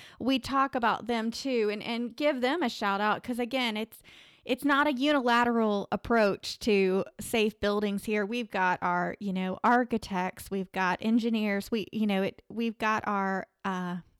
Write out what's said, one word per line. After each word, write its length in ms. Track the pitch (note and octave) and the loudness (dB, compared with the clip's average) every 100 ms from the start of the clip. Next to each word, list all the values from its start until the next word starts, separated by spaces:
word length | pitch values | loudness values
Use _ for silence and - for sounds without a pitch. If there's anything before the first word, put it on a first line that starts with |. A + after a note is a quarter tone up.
| - - | -20 -6
we 200 | A3 C4+ | 0 0
talk 360 | - C4+ C4+ C4 | 0 0 0 2
about 320 | A#3 F#3+ G#3+ | 0 0 -2
them 240 | A#3 A3+ | -2 -2
too 380 | A3+ C#4 A#3+ G#3 | -4 -2 0 0
and, 100 | G#3 | -2
and 340 | - A#3 A#3+ A3+ | -4 -6 -6 -2
give 260 | D4 C4+ | 0 2
them 200 | B3 D4+ | 0 0
a 60 | A#3+ | -2
shout 320 | - G3+ G3 | -2 -2 0
out. 240 | G#3+ - | 0 0
'Cause 160 | - A#3+ | -4 -6
again, 380 | A#3+ C4 B3 G#3+ | -4 -2 -2 -4
it's, 220 | A3 - - - - _ | -8 -12 -20 -20 -20 _
it's 220 | - B3+ C#4+ | -6 -2 2
not 220 | C#4 D4 | 4 4
a 60 | |
unilateral 920 | B3 C#4+ D4 A#3+ A#3+ A#3+ A#3 A3 G3+ - | 2 2 2 4 4 4 4 2 2 0
approach 720 | - - A#3 G#3 F3+ - - | -4 2 4 4 2 -6 -6
to 460 | - G3+ F#3+ F#3+ - - | 2 4 4 2 -2 -8
safe 380 | - A#3 G#3+ - | -4 0 0 0
buildings 420 | G3+ G#3 G#3 G3 | -2 0 -2 -4
here. 220 | - G#3+ G3+ | -2 -2 -2
We've 260 | A#3+ A3+ | -4 -4
got 260 | G3 F#3 F3+ | 0 0 0
our, 340 | F3+ F3 F3 - | 0 0 -2 -4
you 100 | G3+ | -4
know, 260 | F#3 F#3 F#3 | -2 -2 0
architects, 880 | A3 B3 B3 A3 - F#3+ F#3 - - | 2 4 2 -2 -2 -4 -4 -6 -8
we've 200 | G3 F#3 | -6 -4
got 260 | - F#3 F3+ | -2 -2 0
engineers, 680 | A3 A#3 A3+ A3+ G#3+ G3+ - | 2 2 2 0 0 -2 -2
we, 160 | A3+ - | -4 -2
you 120 | A3 G#3+ | -2 0
know, 180 | G3 | 2
it, 180 | G3 - - | 0 -4 -12
we've 280 | G#3 A#3 G#3+ | -4 -4 -2
got 300 | G#3+ G#3+ - | -2 -2 -2
our, 400 | G3+ G3 F#3+ - _ | -2 -2 -4 -6 _
uh, 340 | F#3+ F#3 F3+ F3 - _ | -6 -4 -4 -6 -10 _